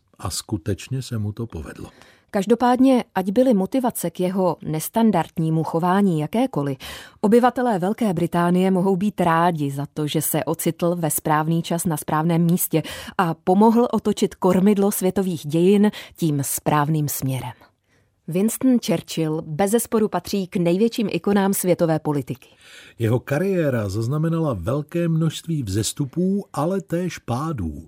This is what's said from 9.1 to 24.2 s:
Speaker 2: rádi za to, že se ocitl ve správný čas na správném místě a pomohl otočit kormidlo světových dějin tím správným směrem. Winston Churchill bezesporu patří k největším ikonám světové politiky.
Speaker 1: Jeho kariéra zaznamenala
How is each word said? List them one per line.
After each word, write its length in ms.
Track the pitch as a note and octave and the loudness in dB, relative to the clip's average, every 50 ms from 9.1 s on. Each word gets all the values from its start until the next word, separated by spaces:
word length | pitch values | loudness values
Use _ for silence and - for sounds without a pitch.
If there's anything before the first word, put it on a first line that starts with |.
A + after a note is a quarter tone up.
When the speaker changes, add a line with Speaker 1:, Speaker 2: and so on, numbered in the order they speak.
| - - | 0 0
Speaker 2:
rádi 500 | F3+ E3+ E3 E3 E3+ F3+ E3+ D3+ D3 C#3 | 2 2 4 4 4 2 2 0 -2 -4
za 140 | C#3 C#3 C#3+ - - | -4 -6 -8 -8 -6
to, 140 | - D3+ | -6 -4
že 140 | D3 - D#3+ | -2 -2 -2
se 220 | D3 - - D#3 - | -2 -2 -2 -2 -2
ocitl 520 | - E3 - - F3 D#3+ - F3+ E3+ F3 | -2 -4 -2 -2 -4 -2 0 0 -2 0
ve 160 | F3 E3 D3+ | 0 -2 -2
správný 500 | - - - D#3 D3+ D3+ D#3 D#3+ E3 E3 | -2 -2 -2 0 0 0 2 0 0 -2
čas 240 | E3 - F3 E3+ - | -2 -2 -4 -4 -2
na 120 | F3+ D#3+ | -2 -4
správném 440 | D3 - - D#3+ D3+ D#3 E3+ E3+ E3 | -4 -4 -2 -2 0 0 2 2 2
místě 420 | F3 E3 F3 F3+ - - - D#3 D3+ - - - - - - | 2 2 2 0 0 -2 -2 -2 -2 -4 -8 -14 -14 -6 -2
a 160 | - F#3 E3 D#3+ | -2 -2 0 -2
pomohl 540 | - _ - F#3 G3+ G#3+ A#3 A3 A#3 A#3+ - | -2 _ 2 4 6 6 6 6 4 2 2
otočit 440 | - G#3 - G#3+ G#3 - A3 F3 - | 0 -2 -2 -2 0 0 -2 -2 -2
kormidlo 560 | - - F#3 F#3 F#3 F3+ G#3 G#3 G3 G3 G3+ | 0 2 2 4 4 4 4 4 4 2 0
světových 560 | G#3+ - F#3 F#3 F#3+ G3+ F#3+ F#3 E3+ C#3+ - | 0 0 -2 0 0 0 -2 -2 -4 -6 -4
dějin 440 | D3 C#3+ E3 F3 F#3 G#3 G3+ G#3 G#3+ - - - - - | -2 0 2 4 4 6 6 4 2 0 -2 -10 -20 -6
tím 260 | - F3 D#3 D3 C#3+ C3+ | -2 -2 0 0 0 -2
správným 640 | - - - - - D3 D3+ C#3+ C#3+ D#3+ D#3 D3 | -4 -6 -4 -2 0 2 2 2 2 0 0 -2
směrem. 460 | C#3 - - - C3 C3 B2+ B2+ B2 A2+ - - _ _ _ _ _ _ _ _ _ _ _ _ - | -2 -4 -4 -4 -4 -4 -6 -8 -12 -14 -16 -20 _ _ _ _ _ _ _ _ _ _ _ _ -6
Winston 480 | D#3 F3+ G3+ A3+ - - - C4 B3+ A3+ - | -2 0 0 0 0 0 2 2 2 2 2
Churchill 560 | - E3+ E3 - - - E3 D#3+ D#3 D#3 D#3+ | 0 -2 -4 -4 -6 -4 -4 -2 -2 -2 -4
bezesporu 680 | E3 D#3+ D#3 D3 G3 G3 G#3+ A#3+ - - - A3 G#3+ | -6 -6 -4 -2 0 2 0 0 0 0 0 0 0
patří 400 | G3+ - F3 - - - G3+ F#3 | 0 -2 -4 -6 -4 -4 -4 -4
k 80 | - - | -4 -2
největším 520 | G3+ E3+ E3+ F3 F#3+ A3+ A#3 - - A3 F#3+ | -2 0 2 2 2 2 0 0 -2 -4 -4
ikonám 420 | - E3+ - G3+ G3+ G3+ F#3+ G3 G3 | -4 -4 0 0 2 2 2 0 0
světové 460 | - - F3+ E3 - F3 D#3+ D#3+ D3+ | 0 0 0 2 2 2 0 0 0
politiky. 500 | - D3+ D3 C#3+ C3 - C3 - _ _ _ _ - - - - - - - - | 0 -2 -2 -2 -4 -6 -10 -14 _ _ _ _ -20 -20 -20 -20 -20 -18 -6 -2
Speaker 1:
Jeho 200 | A#2 G#2+ A#2+ A#2+ | 0 0 0 0
kariéra 720 | - - C#3 D3+ F3+ G3 F#3+ F3+ D#3+ C#3+ B2 A#2 G#2 G2 | -2 -2 -2 -2 0 0 0 0 0 0 0 -2 -2 -2
zaznamenala 640 | F#2 A2 A2+ A#2 C#3+ D#3 | -4 -4 -4 -2 -2 -2